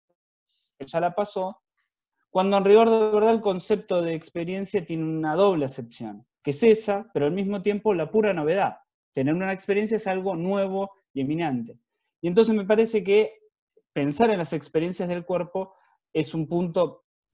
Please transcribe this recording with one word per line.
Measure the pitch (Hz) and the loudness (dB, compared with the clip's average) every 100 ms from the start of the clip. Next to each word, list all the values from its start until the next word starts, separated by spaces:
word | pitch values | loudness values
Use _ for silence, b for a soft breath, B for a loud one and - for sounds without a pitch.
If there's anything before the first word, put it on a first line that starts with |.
| _ _ _ _ _ _ _ - | _ _ _ _ _ _ _ -18
Que | 135 | -8
ya | 165 | -4
la | 175 | -2
pasó, | 175 202 202 190 - _ _ _ _ _ _ _ | -2 -6 -6 -8 -10 _ _ _ _ _ _ _
cuando | 185 196 202 | 0 2 4
en | |
rigor | 196 214 226 | 6 8 8
de | 226 214 | 4 4
verdad | 214 220 | 4 4
el | 226 | 2
concepto | 214 180 - 214 - 180 | 0 -2 -2 -4 -2 -2
de | 165 | -2
experiencia | 165 - 175 170 190 196 202 | -4 -8 -8 -6 -6 -4 -4
tiene | 165 165 | -4 -4
una | 160 160 156 | -4 -4 -2
doble | 160 202 175 | 2 2 2
acepción, | 135 135 117 - 110 104 - _ | -2 -6 -14 -12 -14 -14 -20 _
que | - | -8
es | 139 | 2
esa, | 233 220 208 202 220 | 4 4 2 -4 -4
pero | 143 | -2
al | 147 | -2
mismo | 185 196 202 | -2 -4 -4
tiempo | 202 202 214 | -4 -2 0
la | 180 156 | 0 0
pura | 214 214 | 0 0
novedad. | 175 151 190 147 - _ _ _ | 0 0 0 0 -4 _ _ _
Tener | - 131 | -4 -2
una | 165 190 | 0 -2
experiencia | 190 - 202 214 220 | -4 -2 -2 0 -2
es | 196 | -2
algo | 190 190 170 | -4 -4 -4
nuevo | 175 196 196 190 196 b b | -2 -2 -2 -4 -6 b b
y | 139 | -6
eminente. | 135 156 165 123 117 - _ _ _ _ | -4 -2 -2 -4 -6 -14 _ _ _ _
Y | 170 | 0
entonces | 180 226 | 2 4
me | 220 | 2
parece | 196 214 226 220 | 2 2 2 0
que | 185 202 214 - _ _ _ _ _ | 2 2 2 -4 _ _ _ _ _
pensar | 151 143 147 233 | -4 -2 2 2
en | 196 | 2
las | 160 | -2
experiencias | 160 - 160 170 180 180 | -6 -4 -2 -2 -4 -4
del | 175 | -6
cuerpo | 170 175 170 190 190 b b b _ | -4 -4 -4 -6 -8 b b b _
es | 160 151 | -4 -4
un | 165 151 | -4 -2
punto | 175 180 170 165 - _ _ _ | -2 0 0 -2 -4 _ _ _